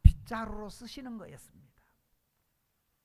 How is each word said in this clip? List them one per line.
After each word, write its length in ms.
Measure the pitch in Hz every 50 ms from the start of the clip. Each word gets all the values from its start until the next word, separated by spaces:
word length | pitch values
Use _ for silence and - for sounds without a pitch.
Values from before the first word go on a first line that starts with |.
| -
빗자루로 680 | - - - - - 240 220 226 214 214 214 214 202
쓰시는 480 | 175 - 240 226 - 285 262 254 233 220
거였습니다. 540 | 185 - - - - - - - - - - - - - - - _ _ _ _ _ _ _ _ _ _ _ _ _ _ _ _ _ _ _ _ _